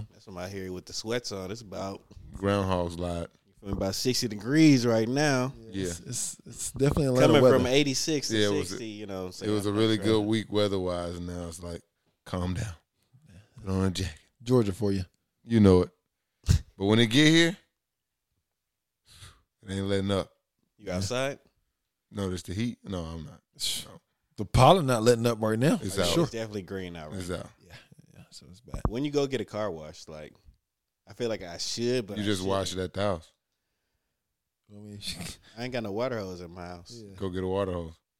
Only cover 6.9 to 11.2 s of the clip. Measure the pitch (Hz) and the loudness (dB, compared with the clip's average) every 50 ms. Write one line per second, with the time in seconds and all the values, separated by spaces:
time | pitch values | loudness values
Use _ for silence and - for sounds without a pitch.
6.9 | - 170 143 131 127 127 - - - 139 127 127 131 127 127 127 131 143 147 139 | 4 2 2 2 4 6 6 8 8 8 8 8 8 6 4 4 4 4 4 2
7.9 | 131 - - 165 156 143 - - 113 107 104 101 101 98 92 90 95 - 113 110 | 0 -2 -2 -2 -2 -2 -2 0 2 2 2 2 2 0 -2 -4 -8 -8 -10 -10
8.9 | 104 104 104 98 95 95 92 90 90 - 104 104 107 104 98 104 101 107 110 110 | -10 -12 -10 -10 -8 -8 -8 -8 -10 -6 -4 -2 -2 0 0 0 2 2 2 2
9.9 | 110 101 95 110 110 110 104 107 110 110 98 - 98 104 104 101 98 95 92 90 | 2 2 2 2 2 2 2 2 0 0 -2 -2 0 0 0 2 0 -2 -2 -2
10.9 | 87 87 87 85 87 87 | -4 -4 -6 -6 -8 -8